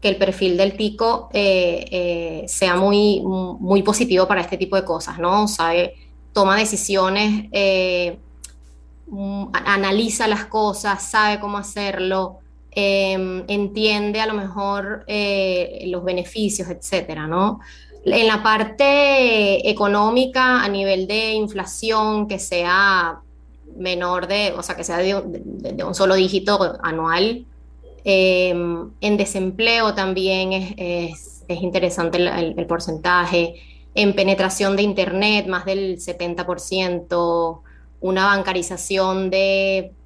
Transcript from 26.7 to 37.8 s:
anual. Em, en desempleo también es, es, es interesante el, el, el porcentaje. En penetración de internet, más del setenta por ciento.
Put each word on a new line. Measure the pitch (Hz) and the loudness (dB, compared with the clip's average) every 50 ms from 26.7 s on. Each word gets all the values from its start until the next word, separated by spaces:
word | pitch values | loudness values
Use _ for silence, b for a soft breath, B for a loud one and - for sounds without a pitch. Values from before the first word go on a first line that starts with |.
| - - - | -2 -4 -6
anual. | 170 160 160 160 160 165 175 190 220 233 247 247 - - - - - - - - - - - - | -4 -4 -2 0 0 2 2 2 0 0 -4 -10 -16 -20 -20 -20 -20 -20 -20 -20 -20 -20 -10 0
Em, | - 196 190 185 185 185 180 180 180 175 175 175 170 170 170 170 214 - - | 2 4 4 6 4 4 4 4 2 2 0 -2 -2 -4 -4 -6 -10 -12 -4
en | - 214 208 | 0 0 2
desempleo | 202 202 196 - 196 185 185 185 185 226 226 233 233 226 214 196 | 2 0 -2 -2 -4 -4 -4 -2 0 0 2 2 2 2 0 0
también | 196 190 190 190 185 185 190 190 185 185 185 190 | 0 -2 -2 -2 0 0 0 0 0 0 -2 -2
es, | 190 185 185 208 | -4 -4 -6 -8
es, | - 185 175 175 175 170 170 156 - - - - - - - | -8 -6 -6 -4 -4 -4 -6 -8 -12 -18 -20 -20 -20 -10 -8
es | 175 170 185 | -6 -4 -4
interesante | 180 175 190 180 175 175 - 175 165 165 175 | -2 -2 0 0 0 -2 -2 -4 -2 0 0
el, | 180 175 | 0 0
el, | - 175 170 160 156 | 0 -2 -4 -4 -4
el | - 170 | -6 -4
porcentaje. | 165 170 170 170 - 160 156 - 180 180 180 175 170 175 175 170 170 170 B B B B B B B - | -4 -4 -4 -4 -6 -8 -4 0 2 2 2 2 2 2 0 0 0 -4 B B B B B B B 0
En | - 208 202 196 | 2 2 2 4
penetración | 196 196 190 196 190 190 190 190 - 208 196 196 | 2 2 2 2 2 2 0 0 0 0 0 2
de | 196 208 | 2 0
internet, | 208 196 196 185 175 170 190 202 208 214 208 196 180 | 0 0 0 -2 -2 0 0 2 2 2 0 0 -2
más | 190 180 180 | -4 -4 -2
del | 190 190 196 196 190 185 175 | -2 -4 -2 -2 -4 -6 -8
setenta | - - 175 175 175 175 175 175 180 | -8 -10 -8 -6 -6 -6 -6 -6 -4
por | 175 180 175 | -6 -6 -8
ciento. | - - 190 190 185 180 180 175 175 - 175 175 175 170 170 170 170 165 165 165 b b b b | -6 -6 -4 -2 -2 -2 -2 -4 -6 -4 -2 0 0 0 0 0 0 -2 -4 -8 b b b b